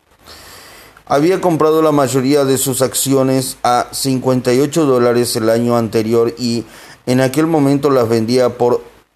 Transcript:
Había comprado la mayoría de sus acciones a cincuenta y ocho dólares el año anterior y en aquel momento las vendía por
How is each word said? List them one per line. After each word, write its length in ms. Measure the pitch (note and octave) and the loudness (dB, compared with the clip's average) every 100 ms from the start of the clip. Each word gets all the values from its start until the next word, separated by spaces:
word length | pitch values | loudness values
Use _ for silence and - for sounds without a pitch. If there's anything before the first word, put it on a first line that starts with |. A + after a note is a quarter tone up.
| _ _ - - - - - - - - - | _ _ -20 -20 -20 -20 -20 -20 -20 -16 -4
Había 340 | C#3 E3 F#3 | 0 2 0
comprado 400 | F3+ D#3 D#3 D#3+ | 0 2 2 2
la 100 | D#3 | 2
mayoría 540 | C#3+ C3 C3+ B2+ C#3+ C3+ | 2 0 0 0 2 2
de 140 | B2+ | 0
sus 240 | C#3 A#2 | -2 -2
acciones 760 | B2+ - C3+ C3+ C3 C3 C3 - | -2 -2 0 0 2 0 -4 -4
a 240 | A#2+ B2 - | -2 -2 -2
cincuenta 640 | - C3+ C3 C3 B2+ B2 | -6 -4 -2 0 -2 0
y 60 | B2 | 0
ocho 260 | C#3+ E3 D3 | 0 0 0
dólares 500 | B2+ A#2+ A#2+ A#2 B2 | 2 2 0 -2 -2
el 140 | A2 | 0
año 260 | A2+ A#2+ A#2+ | 0 0 0
anterior 600 | A2+ A2+ A2 A#2 A#2 - | 0 -2 0 0 0 -2
y 280 | A#2+ A#2 - - - - - | -6 -6 -8 -16 -20 -10 -2
en 140 | B2+ | 0
aquel 260 | C3 C3 D#3+ | 0 0 0
momento 420 | D#3+ C#3 C#3+ C#3+ | 0 0 0 0
las 180 | C3 A2+ | 0 2
vendía 480 | A#2 A2 B2+ B2 A2+ | 0 0 0 0 0
por 260 | A#2+ A#2+ - - _ | 0 -2 -4 -20 _